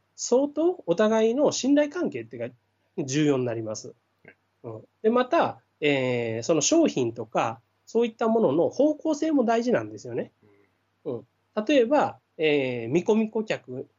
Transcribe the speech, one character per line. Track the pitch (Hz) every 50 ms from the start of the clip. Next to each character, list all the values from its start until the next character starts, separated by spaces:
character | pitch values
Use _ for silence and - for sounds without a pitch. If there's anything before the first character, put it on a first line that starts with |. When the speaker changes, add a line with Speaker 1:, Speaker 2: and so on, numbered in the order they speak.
| _ _ _
Speaker 1:
相 | - - - 233 262 285 294
当 | 285 302 320 349 359 - -
お | - 165
互 | - 214 214 220 220 220 226
い | 233
の | 277 294 190
信 | - - - 262 285
頼 | 294 294 294
関 | 294 359 330 202
係 | - 120
っ | 113
て | 113 - 117
い | 117
う | 123
か、 | - _ _ _ _ _ _ _ - -
重 | 147 127 131 151 156
要 | 147 139 131
に | 127
な | 123 113
り | 113 110
ま | 107 107
す。 | - - 113 - _ _ _ _ _ _ - - _ _ _ _ _ -
う | 120
ん。 | 110 110 - _ _ _
で、 | - 220
ま | 233 247 254
た、 | 247 330 330 220 - - - _ _ _ -
え | 156 147 143 135 127 127 123 120 117 113 113 117
ー、 | 117
そ | - 170
の | 151
商 | - - 302 330 320 226
品 | - 147 123 117 113
と | - 110
か、 | - - 180 135 113 117 - _ _ _ _ _
そ | - - 226
う | 240
い | 226
っ | 226
た | - 196 226
も | 226 226
の | 214 151 135
の | 165 160 -
方 | - - 277 302 302
向 | 294 - 320 302
性 | 294 311 320
も | 311 277 240
大 | 220 233 233 233
事 | 247
な | 214 123
ん | 110 107
で | 107 104
す | - 123
よ | 117
ね。 | 143 220 - _ _ _ 104 101 _ _ _ _ _ _ _ _ _ -
Speaker 2:
う | 156
ん。 | 123
Speaker 1:
う | 110
ん。 | - _ _ _ _ _ - 214 214
例 | - 302 269
え | 226
ば、 | 226 302 285 180 - - - _ _ _ -
え | 156 156 147 143 131 131 123 120 113 113
ー、 |
見 | 131 175 175
込 | - 214
み | 220 220 214
顧 | - 226 214
客 | - 156 131 - - 127 135 143 _ _